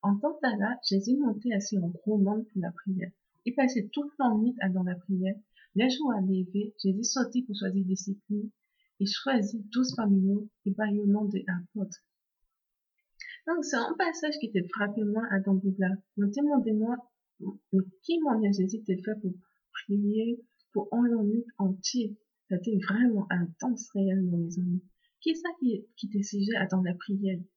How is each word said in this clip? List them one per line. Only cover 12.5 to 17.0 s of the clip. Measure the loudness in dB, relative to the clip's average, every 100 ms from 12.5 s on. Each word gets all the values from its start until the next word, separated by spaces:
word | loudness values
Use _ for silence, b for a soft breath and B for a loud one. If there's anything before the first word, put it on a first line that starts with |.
| _ _ _ _ _ _ _ B B -4
Donc, | -2
c'est | 0 -2
un | -2 0
passage | -2 0 -4 -4
qui | -2
était | -2 -2
frappé | -2 -2 0
moi | 0 0 0
à | 0
dans | 2
la | 2
Bible. | 2 2 0 0 _ 0
Moi, | 0 2
demandez-moi, | 4 4 2 2 0 -2